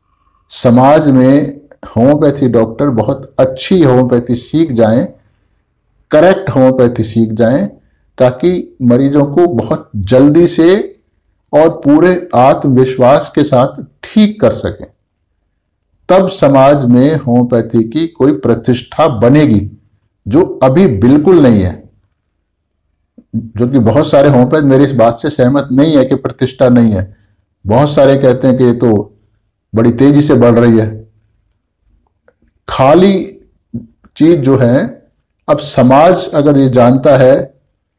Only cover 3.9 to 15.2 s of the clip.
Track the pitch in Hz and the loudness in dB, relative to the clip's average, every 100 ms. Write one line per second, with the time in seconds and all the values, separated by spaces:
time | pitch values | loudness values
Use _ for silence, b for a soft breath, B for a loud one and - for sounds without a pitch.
3.9 | 127 127 120 120 120 - 151 160 117 110 | 2 0 -2 -2 -6 -4 -4 -2 0 0
4.9 | 113 185 - _ _ _ _ _ _ _ | 0 -4 -10 _ _ _ _ _ _ _
5.9 | _ _ 151 170 190 - 135 131 131 120 | _ _ 2 2 0 -2 0 0 2 0
6.9 | 120 107 117 110 110 117 185 202 - _ | -2 -6 -4 -4 -2 -2 -2 -4 -10 _
7.9 | _ _ - 127 123 175 180 - - 123 | _ _ -2 -2 0 -4 -4 -6 -6 0
8.9 | 120 139 147 143 143 175 117 107 - - | 0 0 0 -2 0 0 -2 -6 -8 -8
9.9 | 107 95 127 143 156 175 - 165 196 - | -10 -2 2 2 4 2 2 2 0 -2
10.9 | - _ _ _ _ _ 147 160 - 139 | -14 _ _ _ _ _ 0 0 0 0
11.9 | 151 175 180 - 117 131 151 147 127 131 | 2 2 0 -2 0 2 2 0 0 0
12.9 | 131 123 147 - - 147 127 131 - - | 0 2 2 0 -4 -2 0 -2 -6 -18
13.9 | _ - - 208 214 117 - 104 98 - | _ -6 0 0 0 -2 -2 -8 -10 -16
14.9 | _ _ _ | _ _ _